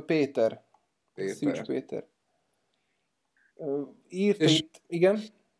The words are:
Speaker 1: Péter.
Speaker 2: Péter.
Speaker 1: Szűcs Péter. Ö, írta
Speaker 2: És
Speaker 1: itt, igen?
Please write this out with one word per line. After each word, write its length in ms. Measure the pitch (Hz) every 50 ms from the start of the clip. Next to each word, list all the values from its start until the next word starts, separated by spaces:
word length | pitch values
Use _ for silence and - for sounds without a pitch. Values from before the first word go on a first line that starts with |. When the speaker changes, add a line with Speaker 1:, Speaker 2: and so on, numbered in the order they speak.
| 147
Speaker 1:
Péter. 600 | - 165 156 139 139 139 123 113 110 117 - _ _ _ _ _ _ _ _ _ _ -
Speaker 2:
Péter. 200 | 95 98 98 -
Speaker 1:
Szűcs 280 | - - - - -
Péter. 440 | - - 131 131 135 - - - - _ _ _ _ _ _ _ _ _ _ _ _ _ _ _ _ _ _ _ _ _ _ _ _ _ _ _ _ _ _
Ö, 260 | - - 139 139 143 139 127 - _ _ -
írta 360 | 175 185 202 208 196 - 156
Speaker 2:
És 160 | 151 156 151
Speaker 1:
itt, 220 | 151 - _ - _
igen? 340 | - 175 165 175 190 208 214 214 - _ _ _ _ _